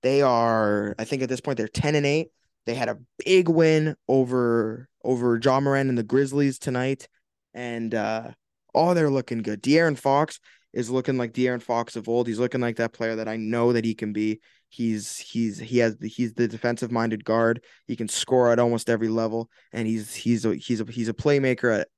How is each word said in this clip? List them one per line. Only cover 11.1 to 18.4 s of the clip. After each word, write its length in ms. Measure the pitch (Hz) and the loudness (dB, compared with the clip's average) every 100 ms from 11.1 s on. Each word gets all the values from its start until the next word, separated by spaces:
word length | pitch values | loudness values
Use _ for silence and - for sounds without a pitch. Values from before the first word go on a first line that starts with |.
| 131 | -2
like 140 | 120 | -2
De'Aaron 280 | 117 127 123 | 0 0 -2
Fox 360 | - 117 117 - | -2 -2 -2 -8
of 120 | 107 | -2
old. 200 | 117 117 | -2 0
He's 100 | 107 | -2
looking 220 | 123 127 | -2 0
like 160 | 120 113 | -4 -2
that 160 | 117 | -4
player 240 | _ 113 113 | _ -4 -4
that 120 | 110 | -6
I 80 | 113 | -6
know 360 | 110 120 120 | -4 2 2
that 120 | 120 | 2
he 100 | 113 | 0
can 180 | 110 107 | -4 -4
be. 280 | 107 107 107 _ _ _ | -2 -2 -4 _ _ _
He's, 500 | - 117 107 104 - | -4 -2 -2 -6 -12
he's, 400 | - 117 113 101 | -10 -4 -4 -4
he 200 | 113 123 | -2 0
has, 180 | 117 107 | 2 0
he's 320 | 107 - 120 | -10 -6 -6
the 160 | 117 120 | -2 -4
defensive-minded 760 | 110 123 120 120 117 113 110 | -2 -4 -4 -4 -2 -2 -2
guard. 380 | - 113 113 117 _ _ _ | 0 2 2 0 _ _ _
He 100 | 127 | -8
can 120 | 110 | -6
score 440 | - - 127 | -6 0 4